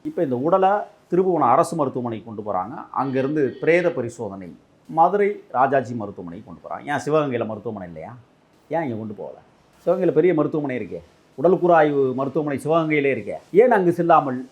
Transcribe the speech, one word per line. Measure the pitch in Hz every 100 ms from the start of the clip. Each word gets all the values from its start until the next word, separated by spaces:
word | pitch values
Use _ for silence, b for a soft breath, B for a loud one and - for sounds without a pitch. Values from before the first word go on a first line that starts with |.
இப்ப | 156 170
இந்த | 151 123
உடலை | 147 190 190 208 - _ -
திருபுவனம் | 175 190 165 127
அரசு | 131 - 165
மருத்துவமனைக்கு | 143 131 123 110 117
கொண்டு | 107 104
போறாங்க. | 92 95 170 -
அங்கிருந்து | - 135 131 135 151 127 -
பிரேத | 151 175 175
பரிசோதனை | 135 117 120 107 95 90 - _ _ -
மதுரை | 156 175 202 202 202 -
ராஜாஜி | 123 131 135 117
மருத்துவமனைக்கு | 120 101 98 90 87 113
கொண்டு | 80
போறாங்க. | 78 85 139
ஏன் | 143
சிவகங்கையில | 147 156 147 120 107
மருத்துவமனை | 107 117 107 87
இல்லையா? | 80 87 123 _ _ _ _ -
ஏன் | 156
இங்க | 147
கொண்டு | 107 110
போகல? | 98 71 - _ _ _ _ 175
சிவகங்கையில | 185 175
பெரிய | 147 180
மருத்துவமனை | 156 147 156 143 123
இருக்கே, | 92 87 - _ _
உடல் | - 160 175
கூறு | 175
ஆய்வு | 165 151 143 131
மருத்துவமனை | 127 131 160 147 135
சிவகங்கையிலே | 143 165 160 151 139
இருக்கே, | 117 104 78 -
ஏன் | 175 247
அங்கு | 220 175
செல்லாமல் | 170 170 160 143 127 127